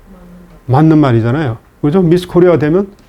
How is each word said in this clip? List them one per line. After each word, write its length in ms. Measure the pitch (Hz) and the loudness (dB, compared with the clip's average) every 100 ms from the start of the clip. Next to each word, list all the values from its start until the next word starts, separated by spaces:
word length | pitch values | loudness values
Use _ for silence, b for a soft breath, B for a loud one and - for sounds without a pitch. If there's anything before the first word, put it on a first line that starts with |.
| - - - - - - - | -20 -20 -20 -20 -20 -18 -4
맞는 320 | 127 156 156 | 0 2 2
말이잖아요. 600 | 143 117 113 135 147 110 _ _ | 2 0 -2 -4 -6 -8 _ _
그죠? 200 | 147 180 | -4 0
미스 260 | 170 175 180 | 0 0 0
코리아 300 | 175 180 160 | 0 2 2
되면 340 | 147 170 202 - | 0 -2 -4 -10